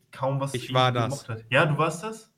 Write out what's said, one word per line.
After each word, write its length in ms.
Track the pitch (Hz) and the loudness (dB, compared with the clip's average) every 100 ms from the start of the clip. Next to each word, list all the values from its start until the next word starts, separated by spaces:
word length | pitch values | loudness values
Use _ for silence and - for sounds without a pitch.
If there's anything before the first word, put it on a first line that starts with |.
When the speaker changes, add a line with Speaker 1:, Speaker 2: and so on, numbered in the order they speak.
| _ | _
Speaker 1:
kaum 280 | - 135 135 | -4 -2 0
was 140 | 135 | -2
Speaker 2:
Ich 120 | 131 - | -4 -2
Speaker 1:
irgendwie 100 | 127 | 2
Speaker 2:
war 160 | 127 | 4
das. 120 | 120 117 | 2 -2
Speaker 1:
gemocht 240 | 135 - | -4 -8
hat. 160 | 113 - | -10 0
Ja, 160 | 131 165 | 2 4
du 100 | 147 | 2
warst 240 | 160 160 | 0 -2
das? 280 | 220 220 - | -8 -10 -16